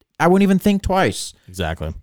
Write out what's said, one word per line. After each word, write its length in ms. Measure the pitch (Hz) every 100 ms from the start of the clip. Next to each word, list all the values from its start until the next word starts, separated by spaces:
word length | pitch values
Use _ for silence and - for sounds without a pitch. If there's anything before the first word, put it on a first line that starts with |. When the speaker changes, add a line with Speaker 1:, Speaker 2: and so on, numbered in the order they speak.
| _ -
Speaker 1:
I 80 | 165
wouldn't 160 | 190
even 160 | 196 190
think 220 | 208 196
twice. 520 | - 190 131 - - - -
Speaker 2:
Exactly. 460 | 92 80 82 80 -